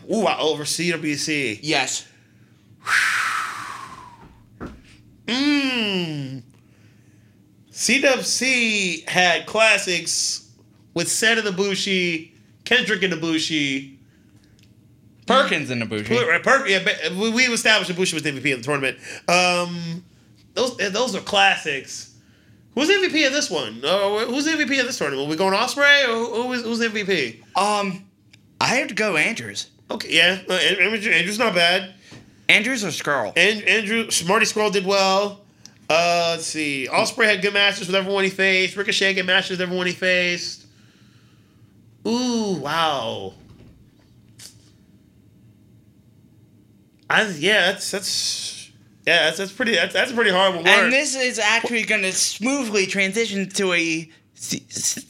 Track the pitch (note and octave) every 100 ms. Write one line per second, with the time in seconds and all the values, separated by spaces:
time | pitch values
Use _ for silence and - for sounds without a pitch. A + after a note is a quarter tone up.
0 | - G#3 F3 B2 D3 D3 D3 - E3+ E3
1 | D3 C#3+ D3+ D3+ B2+ G#2 D3+ D3 C3 -
2 | - _ _ _ _ _ _ - - -
3 | - - - - - - - - - -
4 | - - - - - - - - - -
5 | - - - A#3+ C#4+ D4 C4+ B3+ G#3 F#3+
6 | E3+ D3 C3+ C3 - - _ - - -
7 | _ - _ _ _ _ _ - - B3+
8 | C#4+ B3 F3+ - B3+ B3 A#3 G#3 F#3 E3
9 | - E3+ F3+ E3 E3 G#3+ A3 G3+ F#3+ F3
10 | E3+ - - - - - _ _ _ E3
11 | E3 - A3 A3+ G#3 F3+ G3+ F#3+ - F#3+
12 | F3 E3 D#3+ - _ _ - A#3+ A#3 G#3
13 | F#3 E3 E3 D#3+ D#3 D#3 C#3+ C3+ C3+ -
14 | _ _ _ - _ - - _ - _
15 | - - - B3+ C#4+ E3+ B2+ B2 A2 G#2+
16 | G#2+ - A3+ E3+ G3+ C4 G3 F#3+ F3+ G3
17 | D#3 F#3 A3+ A3+ B3+ A3+ A#3 G#3+ F3+ F3
18 | F#3 D#3+ D3 C3+ C#3 B2+ A#2+ D3 C3+ B2+
19 | - - - F3 F3+ F3+ F3 F3 E3+ E3+
20 | - - _ _ _ - B3+ - G3 G3
21 | B3+ F#3+ - G3+ G3 F3+ D#3+ C#3 C3 -
22 | - - _ _ _ - _ - D#4 G4+
23 | F4+ D4 C#4 C#4+ C#4+ D#3+ A#2 A2+ C#3 F#3+
24 | G3 G#3 B3 B3+ D4 D#4 C4+ C4+ A#3+ -
25 | D3 C3+ C#3+ D#3+ F#3+ G3 A#3+ C#4+ C#4+ C#4+
26 | C4 A3+ A#3 G3+ B3 B3+ A3+ A#3 A#3 G#3+
27 | F#3+ F3+ B2 A2 - - G3+ G#3 G3 F3+
28 | - _ _ - _ - C3+ B3+ C#4+ G3
29 | G#3+ F3+ G3 A3+ A#2 G2 - _ - G#3
30 | - D3+ F3 F#3+ - F#3 D#3 F#3+ F#3 A3
31 | G3+ E3 F3 G#3+ A#3 F3+ E3+ F#3 G3 -
32 | - - - - - F#3 A3 C4+ G3 C3
33 | - C#3+ G#2+ D#3+ F#3 A3 G3 G#3 G3+ A3+
34 | A3+ - E3+ G#3+ G#3+ G#3+ G#3+ G3 F#3 G3
35 | F#3+ F#3+ G#3 G3+ - _ - - - D#3+
36 | F3 F3 E3+ E3 D#3+ D#3 D3+ C#3 B2+ F3
37 | A3 - A3 G3+ G3 G3+ G3+ G3 F3+ F#3+
38 | F#3+ G3 F#3+ F#3+ F#3+ F#3 F#3 - G3+ F#3+
39 | G3 F#3 F3+ F#3 F#3 F3+ F3+ F3+ F3+ F3
40 | F#3 F3+ F3 F3 - - - _ - _
41 | - - - - _ _ - _ - _
42 | G3+ A#3 B3+ A#3 G#3+ E3+ C3+ D#3+ D#3+ C#3
43 | A2+ A2 F#2+ - - - - - - _
44 | _ - - - - - - _ _ -
45 | _ _ _ _ - _ _ - - _
46 | _ _ - _ - _ _ _ _ _
47 | - D#3+ G#3+ D#3+ E3 G#3 F3+ G3+ - G3
48 | F#3 - - - - - - - - _
49 | - E3+ D3+ E3 F#3+ - A#3+ F#3 F#3+ F#3+
50 | B3+ A#3 A3 F3+ F#3+ F3+ E3+ G#3+ A3+ C4
51 | D4 C4 B3+ A3 G#3 A3+ A#3 A#3 G3+ G#3+
52 | F#3+ F3 - - A3 C#4+ A#3 G3+ F#3+ F#3+
53 | F#3+ F#3+ A3+ G3 F#3+ - F#3+ F3 E3 D#3+
54 | D#3+ - _ - - - - - - -